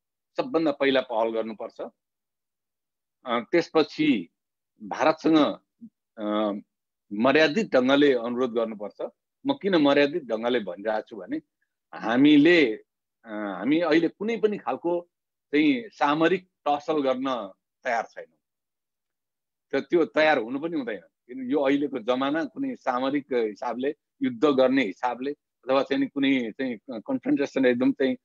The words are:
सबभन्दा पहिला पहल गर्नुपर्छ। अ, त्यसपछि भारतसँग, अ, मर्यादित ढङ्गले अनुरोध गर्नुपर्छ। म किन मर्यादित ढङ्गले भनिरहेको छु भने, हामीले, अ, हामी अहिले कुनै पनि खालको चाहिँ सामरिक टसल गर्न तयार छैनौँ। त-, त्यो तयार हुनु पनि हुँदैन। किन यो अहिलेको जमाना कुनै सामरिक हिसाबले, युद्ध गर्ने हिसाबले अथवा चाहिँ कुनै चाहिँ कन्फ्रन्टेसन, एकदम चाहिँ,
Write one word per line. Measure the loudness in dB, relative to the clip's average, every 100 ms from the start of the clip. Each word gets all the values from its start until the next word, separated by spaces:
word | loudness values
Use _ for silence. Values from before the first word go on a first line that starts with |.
| _ _ _ -8
सबभन्दा | -4 -2 0
पहिला | 0 2 2
पहल | 0 0 0
गर्नुपर्छ। | -2 -4 -8 -12 -12 -14 -16 _ _ _ _ _ _ _ _ _ _ _ _ -4
अ, |
त्यसपछि | -4 0 0 2 0 0 0 0 0 -2 _ _ _ _ _
भारतसँग, | -12 -2 0 0 2 2 2 -2 _ _ -20 _ _ -10
अ, | -4 -2 -2 -4 -10 _ _ _ -10
मर्यादित | 0 2 4 4 2 0 2
ढङ्गले | 4 4 4
अनुरोध | 4 0 -4 -2
गर्नुपर्छ। | -2 -4 -6 -12 -10 -12 -12 _ _ -6
म |
किन | -4 0 2
मर्यादित | 4 4 2 0
ढङ्गले | -4 -4 -2 -2
भनिरहेको | -4 -8 -4 -4
छु | -6 -14
भने, | -10 -10 -10 _ _ _ _
हामीले, | -10 -2 4 6 8 8 6 4 0 -12 _ _ _ -14
अ, |
हामी | -10 -8 -6 -2 0
अहिले | 2 2 2
कुनै | -2 -6 -2
पनि | -2 -2
खालको | -6 -6 -4 -4 -6 _ _ _ _
चाहिँ | 0 2 0 -4
सामरिक | -2 0 2 2 0 -4 _ -4
टसल | -4 -2 -2
गर्न | 0 -2 -2 -6 -8 -14 _ _
तयार | -4 -4
छैनौँ। | -4 -12 -20 _ _ _ _ _ _ _ _ _ _ _ _ _ _
त-, | -6 0
त्यो | 0 0
तयार | 2 2 2
हुनु | 0 -6
पनि | -6 -6
हुँदैन। | -6 -8 -12 _ -18
किन | -12 -4
यो | 0
अहिलेको | 2 0 0 -4
जमाना | -2 -2 0 -2 -4
कुनै | -6 -8 -6
सामरिक | -4 -2 -2 -2 -2
हिसाबले, | -2 -2 -4 -8 -6 -6 -6 _ -6
युद्ध | -6 0 2
गर्ने | 4 4 2 -2
हिसाबले | -4 -6 -4 -8
अथवा | -10 _ _ -2 0
चाहिँ | 0 -2 -2
कुनै | 0 0 0 -2
चाहिँ | -6 -8 -8 -10
कन्फ्रन्टेसन, | -12 -8 -6 -2 -2 0 2 2
एकदम | 4 2
चाहिँ, | 2 0 -2